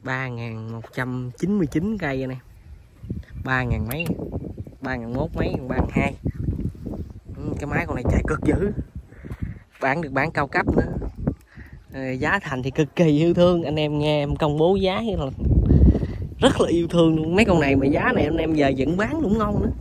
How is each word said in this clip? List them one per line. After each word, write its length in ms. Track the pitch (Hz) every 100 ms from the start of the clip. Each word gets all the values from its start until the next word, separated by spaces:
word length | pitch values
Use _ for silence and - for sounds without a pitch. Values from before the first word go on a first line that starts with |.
Ba 240 | 131 131 131
ngàn 440 | 120 117 110 110
một 220 | 113 113 -
trăm 360 | 127 127 123 -
chín 200 | 170 208
mươi 100 | 151
chín 300 | 156 190 220
cây 260 | 156 135
anh 60 | 131
em. 100 | 131 - - - - - - - - - -
Ba 200 | 135 131
ngàn 240 | 123 - -
mấy, 180 | 143 170 - - - - - - -
ba 140 | - 127
ngàn 180 | 117
mốt 160 | 123 165 170
mấy, 180 | 165 - 127
ba 80 | 127
ngàn 120 | -
hai. 220 | - 139 - - - - - - - - - - - - -
Ừ, 60 | - -
cái 80 | 143
máy 180 | 147 170
con 80 | 131
này 80 | 120
chạy 120 | - -
cực 160 | 156
dữ. 280 | 139 - 202 208 - - - - - - - - - -
Bán 200 | 131 135
được 100 | 139
bán 200 | 135 151
cao 160 | 160 143
cấp 180 | 175 190
nữa. 300 | - - - - - - - - - - - -
Ờ, 180 | 135 131
giá 280 | 131 147 196
thành 240 | 156 131
thì 80 | 131
cực 240 | 131 147 -
kỳ 100 | 165
yêu 280 | 147 170
thương. 300 | 175 175 175
Anh 160 | 160 151
em 200 | 151 147
nghe 240 | 147 151
em 120 | 143 147
công 220 | 151 147
bố 180 | 165 196
giá 260 | 185 196 226 180
là 80 | 139 - - - - - - - - - - -
rất 220 | 240 -
là 80 | 185
yêu 180 | 165 165
thương 280 | 170 165 160
luôn. 200 | 156 180
Mấy 100 | 226
con 140 | 170
này 160 | 143 135
mà 100 | 135
giá 260 | 165 240 233
này 80 |
anh 140 | 147 165
em 160 | 160
giờ 180 | 156 139 131
vẫn 200 | 135 180
bán 220 | 220 311
cũng 160 | 240 220
ngon 240 | 208 202
nữa. 100 | 208 -